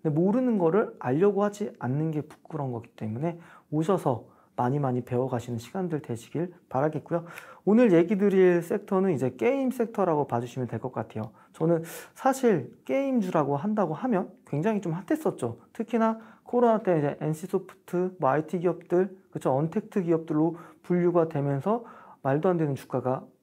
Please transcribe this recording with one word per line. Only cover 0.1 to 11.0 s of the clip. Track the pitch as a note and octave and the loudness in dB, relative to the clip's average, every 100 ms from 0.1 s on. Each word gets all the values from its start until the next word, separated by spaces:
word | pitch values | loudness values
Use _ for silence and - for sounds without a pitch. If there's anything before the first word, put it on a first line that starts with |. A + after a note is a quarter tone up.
모르는 | D3+ F#3 A#3 B3+ G#3+ | 2 2 2 2 2
거를 | E3 F#3+ A3+ - | 4 2 0 -4
알려고 | B2+ C#3 G3+ G3 | -2 2 2 2
하지 | G#3 G3+ G#3 - | -2 -2 -10 -6
않는 | B2 C#3 D#3+ | -4 -2 -2
게 | D3+ | -4
부끄러운 | D3 - - D#3 C3+ | -8 -16 -12 -8 -6
거기 | A#2 A2 | -8 -10
때문에 | - A2 A2+ E3 E3+ - - _ | -10 -8 -4 -4 -6 -16 -20 _
오셔서 | D3 D#3+ F#3 D3+ A#2 - _ _ - | -2 0 0 0 -2 -6 _ _ -2
많이 | B2 C#3+ | 0 0
많이 | C#3 B2 | 0 -2
배워가시는 | A#2 B2 B2+ B2 A#2 A#2 | -2 -2 -2 -4 -4 -8
시간들 | - F#3+ F3+ D3+ | -8 -6 -4 -6
되시길 | - A2+ - C#3 F3+ - _ | -6 -10 -6 -6 -6 -10 _
바라겠고요. | B2+ D3+ E3+ - E3+ E3 - - - - | -2 -2 -4 -6 -6 -6 -18 -20 -4 4
오늘 | A3 B3 | 6 8
얘기 | E3+ F3 G3+ | 6 4 2
드릴 | G3+ F#3+ F3+ E3+ | 4 6 6 4
섹터는 | E3 G#3+ G3+ F#3+ F#3+ | 0 -4 0 0 2
이제 | C#3 B2+ - | 2 -2 0
게임 | A3+ C#4 C4 | 0 2 -2
섹터라고 | B3 A3+ A3 F3 D3+ C#3+ | -2 -4 0 0 2 0
봐주시면 | A#2+ A#2+ - B2+ | -2 -4 -6 -6
될 | A2+ | -6
것 | - | -6
같아요. | A#2 | -8